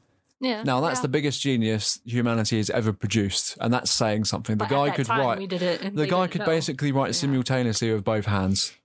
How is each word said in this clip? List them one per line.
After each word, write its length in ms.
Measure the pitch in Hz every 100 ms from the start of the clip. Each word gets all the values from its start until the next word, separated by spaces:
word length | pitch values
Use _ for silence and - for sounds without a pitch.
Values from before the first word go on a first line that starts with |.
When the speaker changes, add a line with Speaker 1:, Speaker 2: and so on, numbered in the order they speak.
| _ _ _ _
Speaker 1:
Yeah. 200 | 262 220
Speaker 2:
Now, 180 | 143 127
that's 200 | 160 -
Speaker 3:
Yeah. 20 |
Speaker 2:
the 60 | 143
biggest 340 | 151 143 131
genius 560 | 143 123 110 107 - - -
humanity 500 | 120 120 117 104 110
has 140 | 98
ever 240 | - 110
produced, 640 | 98 101 107 98 - - -
and 140 | 117
that's 160 | 123 -
saying 340 | - 113 104
something. 300 | 104 95 - 107
The 80 |
Speaker 1:
But 0 |
at 60 | 107
Speaker 2:
guy 160 | 139 143
Speaker 1:
that 100 | 143
Speaker 2:
could 100 | 113
Speaker 1:
time, 140 | 220
Speaker 2:
write, 180 | 123 107
Speaker 1:
we 80 | 175
did 140 | 185
it 220 | 180 170
and 160 | 190 196
Speaker 2:
the 60 |
Speaker 1:
we 40 | 147
Speaker 2:
guy 120 | 180
Speaker 1:
didn't 100 | 180
Speaker 2:
could 60 | 180
Speaker 1:
know. 60 | 202
Speaker 2:
basically 460 | 160 151 135 147
write 160 | 135 135
Speaker 1:
Yeah. 40 | 117
Speaker 2:
simultaneously 720 | 143 131 120 131 120 104 117
with 120 | 110
both 200 | 98 107
hands. 480 | 104 101 95 98 - -